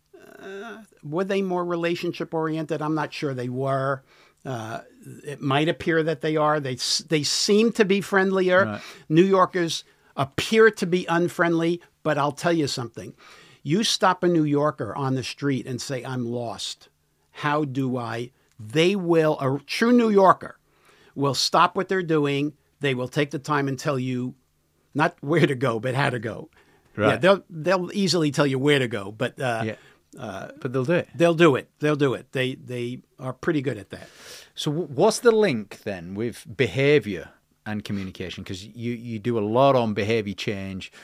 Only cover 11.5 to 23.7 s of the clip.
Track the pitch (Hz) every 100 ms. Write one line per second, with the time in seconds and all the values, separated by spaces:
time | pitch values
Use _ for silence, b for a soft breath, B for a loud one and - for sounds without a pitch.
11.5 | 165 165 175 b _ 156 147 147 147 175
12.5 | 170 139 - 117 - 92 - B B B
13.5 | B 143 175 220 - 196 180 180 170 151
14.5 | 143 147 147 113 - 135 131 110 - 143
15.5 | 131 - 123 - 131 127 127 117 120 117
16.5 | 95 - - _ _ _ _ _ - 147
17.5 | 147 151 131 131 123 113 117 123 _ _
18.5 | _ 107 147 170 202 170 165 156 147 135
19.5 | 143 - - 233 247 226 196 190 - 80
20.5 | - _ b b b b - 139 131 -
21.5 | 156 175 208 185 190 170 156 143 143 147
22.5 | - _ _ 143 123 123 - 143 156 139
23.5 | 147 139